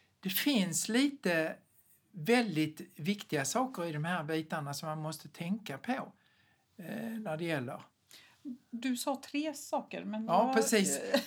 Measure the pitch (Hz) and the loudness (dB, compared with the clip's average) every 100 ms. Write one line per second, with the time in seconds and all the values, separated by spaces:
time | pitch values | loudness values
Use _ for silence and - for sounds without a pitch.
0 | _ _ 190 190 294 254 180 156 - 233 | _ _ -4 0 4 4 4 0 2 2
1 | 285 277 190 165 160 - _ _ _ _ | 2 2 0 2 0 -4 _ _ _ _
2 | _ - 156 247 220 151 151 - - - | _ -2 4 6 4 2 0 -2 -14 -6
3 | 160 208 - 151 139 233 262 220 170 151 | -2 -2 0 -2 2 0 0 -2 -4 -2
4 | 160 180 151 160 160 165 143 143 160 156 | -2 -2 0 -2 -2 -4 -4 -6 -6 -4
5 | 156 156 151 - 175 220 - 135 - 262 | -6 -8 -12 -8 -4 -4 -6 -8 -4 -4
6 | - - _ _ _ _ _ - 165 - | -6 -14 _ _ _ _ _ -14 -8 -6
7 | 226 226 214 156 170 151 123 - - _ | -6 -6 -4 -4 0 -2 -2 -8 -14 _
8 | _ - - _ 294 240 _ 233 262 247 | _ -20 -20 _ -14 -14 _ -6 -2 -2
9 | - 262 - 285 311 285 - 294 - 175 | -2 -4 -4 -4 -2 -4 -4 -4 -2 -8
10 | 185 214 220 175 240 240 220 214 190 - | -6 -4 2 4 6 4 6 6 4 2
11 | - 262 | 0 0